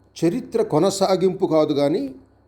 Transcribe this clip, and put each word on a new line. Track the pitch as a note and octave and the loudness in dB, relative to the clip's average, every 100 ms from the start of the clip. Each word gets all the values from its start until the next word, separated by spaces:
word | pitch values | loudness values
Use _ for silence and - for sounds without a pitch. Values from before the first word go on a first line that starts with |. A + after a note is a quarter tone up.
| _ - E3 | _ -4 -2
చరిత్ర | A#3 - A3 | -2 -4 -4
కొనసాగింపు | - D3+ F#3+ - F#3+ F#3 F#3+ E3+ E3+ | 0 2 2 2 0 2 0 0 0
కాదు | D#3 D3+ | 2 2
గాని | C#3+ C#3+ F#3+ C#4 - - _ | 2 0 0 -4 -12 -20 _